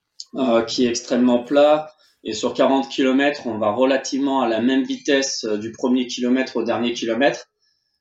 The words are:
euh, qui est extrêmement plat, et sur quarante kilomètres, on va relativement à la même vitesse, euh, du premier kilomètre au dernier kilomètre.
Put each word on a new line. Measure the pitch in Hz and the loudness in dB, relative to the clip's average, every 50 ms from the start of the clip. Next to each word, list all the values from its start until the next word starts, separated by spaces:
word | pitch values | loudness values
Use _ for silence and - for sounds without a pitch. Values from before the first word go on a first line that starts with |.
| _ _ _ - - _ - | _ _ _ -20 -20 _ -6
euh, | 135 131 120 117 113 | -4 0 2 2 2
qui | 113 - - 139 123 | 0 0 0 0 0
est | 117 | 0
extrêmement | 117 - - - 131 120 127 123 123 120 - | 0 -2 -4 -2 0 2 4 4 4 2 0
plat, | - 147 143 147 151 151 151 - - - _ _ _ _ _ - | 2 4 4 6 6 4 2 0 -8 -16 _ _ _ _ _ -12
et | 110 107 | -10 -8
sur | - - 123 - | -4 -4 -4 0
quarante | - 135 123 135 135 123 | 2 2 4 4 2 0
kilomètres, | 123 - - 135 131 127 139 143 147 147 - - | -4 -2 0 0 2 2 2 2 2 0 -2 -6
on | 120 107 | -6 -4
va | 107 110 104 | -2 -2 0
relativement | 104 123 131 135 135 131 - - 139 131 143 139 135 135 | 2 2 2 2 2 0 -2 -4 -6 -4 -2 -2 0 0
à | 123 | 0
la | 117 117 110 | 0 0 0
même | 117 131 131 135 127 | 0 2 2 0 0
vitesse, | 131 135 123 - 147 143 135 135 131 - - - | -2 -6 -6 -2 0 2 2 0 -2 -6 -6 -4
euh, | 110 107 | -4 -4
du | 104 107 117 113 | -4 -6 -8 -10
premier | - - 127 127 131 123 | -4 -2 0 0 0 0
kilomètre | 120 - 123 123 120 127 131 127 123 - | -4 -6 -4 -2 0 0 0 0 -2 -4
au | 120 107 | -4 -2
dernier | 117 110 110 117 120 117 | -2 -2 -2 -2 -4 -4
kilomètre. | - 120 113 113 117 139 156 - - - _ _ _ _ _ _ _ _ _ _ _ | -4 -4 -4 -2 2 0 0 0 -2 -12 _ _ _ _ _ _ _ _ _ _ _